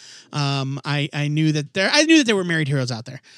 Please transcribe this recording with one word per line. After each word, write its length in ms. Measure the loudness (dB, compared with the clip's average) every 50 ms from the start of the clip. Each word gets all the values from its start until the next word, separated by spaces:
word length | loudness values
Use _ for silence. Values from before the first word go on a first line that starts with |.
| -20 -20 -20 -20 -18 _
Um, 480 | -4 -4 -2 -2 -2 -2 -4 -6 -8 -8 -6
I, 240 | -4 -4 -2 -4 -4
I 140 | -4 -4 -4
knew 240 | -2 0 0 2 2
that 220 | 0 -2 -4 -4 -2
there, 160 | 0 0 4
I 120 | 4 4 6
knew 140 | 6 6 6
that 60 | 6
there 100 | 4 2
were 80 | 0 0
married 240 | 0 -2 -2 0 0
heroes 240 | 0 -2 -2 -4
out 120 | -6 -8 -12
there. 140 | -14 -18 -18 -20 -20 -20